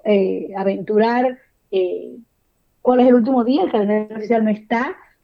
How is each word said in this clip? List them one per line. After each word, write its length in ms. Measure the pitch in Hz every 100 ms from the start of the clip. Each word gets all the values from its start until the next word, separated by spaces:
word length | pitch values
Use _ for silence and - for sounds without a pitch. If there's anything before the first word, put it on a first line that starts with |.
| 220
eh, 460 | 202 190 185 - 196
aventurar, 840 | 196 196 190 214 226 240 254 254 _ _ -
eh, 440 | 190 180 175 - 247 226 _ _ _ _ _
cuál 180 | 247 254
es 80 | 254
el 80 | 247
último 280 | 226 254
día, 200 | 226 294
el 80 | 370
calendario 460 | 220 202 214 214 220
oficial 260 | 214 226
no 80 | 214
está, 440 | 208 - 233 285 - _ _